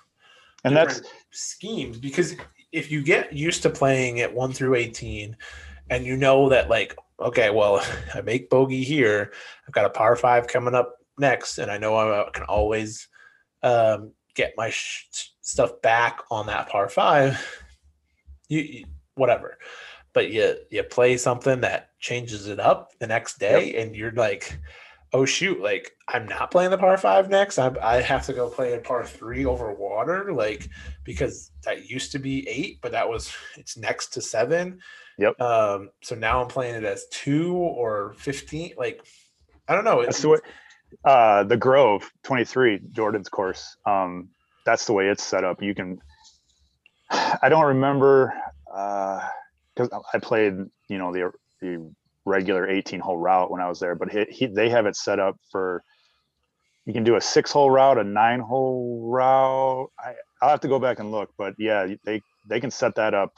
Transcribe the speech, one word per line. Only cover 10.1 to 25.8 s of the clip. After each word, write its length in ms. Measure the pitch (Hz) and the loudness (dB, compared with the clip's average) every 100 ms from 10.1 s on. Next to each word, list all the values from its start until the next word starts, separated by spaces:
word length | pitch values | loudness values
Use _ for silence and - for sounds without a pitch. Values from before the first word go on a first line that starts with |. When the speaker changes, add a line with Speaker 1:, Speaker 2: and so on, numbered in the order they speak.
| 120 | 4
Speaker 2:
five 300 | 123 120 120 | 4 2 2
coming 280 | 127 123 123 | -2 0 0
up 220 | 123 - _ - | 0 -6 _ -2
next, 420 | 139 117 - - | 0 0 -4 -8
and 120 | 104 | -6
I 60 | 101 | -4
know 180 | 107 110 | 0 2
I 340 | 110 104 - | 2 0 -2
can 100 | - | -6
always, 640 | - 104 107 110 110 110 - _ - _ _ _ | -4 0 0 -2 -4 -10 -18 _ -20 _ _ _
um, 480 | 131 120 110 104 110 _ _ - | 2 4 4 2 -4 _ _ -4
get 180 | - - | -4 -4
my 120 | 113 | -6
sh-, 380 | - - - - - - _ | -6 -8 -12 -12 -14 -14 _
stuff 400 | - - 123 - | -6 0 0 0
back 380 | 113 117 117 - - | 2 2 2 -2 -8
on 160 | 110 101 | -6 -4
that 200 | 104 - | -6 -4
par 220 | 101 101 | -2 -2
five, 520 | - 202 151 135 120 - - - _ _ _ _ _ - - - | 2 4 4 4 0 -8 -16 -20 _ _ _ _ _ -20 -18 -6
you, 100 | 151 | -4
you, 260 | 151 117 - - _ - | -4 -12 -18 -20 _ 0
whatever. 420 | 123 110 - - - - - - _ | 2 2 -2 -16 -20 -18 -20 -20 _
But 160 | - 92 | 0 0
you, 260 | 107 101 - - | 2 2 0 -6
you 140 | 104 | -6
play 320 | - - 123 123 | -2 2 4 4
something 440 | 127 123 135 127 | 0 0 0 0
that 300 | 107 92 - _ | 0 -4 -8 _
changes 480 | - 120 120 107 101 | -8 -8 -8 -10 -8
it 100 | 101 | 0
up 320 | 117 185 - - | 2 2 -2 -10
the 80 | 113 | -4
next 320 | 113 - - | -4 -4 -4
day, 320 | 101 143 190 | 2 4 2
Speaker 1:
Yep. 120 | - 113 | -4 -6
Speaker 2:
and 80 | 107 | -6
you're 160 | 113 | -6
like, 480 | 113 110 101 - 76 - - - - _ | 0 0 -2 -10 -14 -16 -20 -20 -20 _
"Oh, 120 | 131 131 | 0 2
shoot, 360 | - 185 - | 0 -2 -2
like, 300 | 101 98 | -4 -4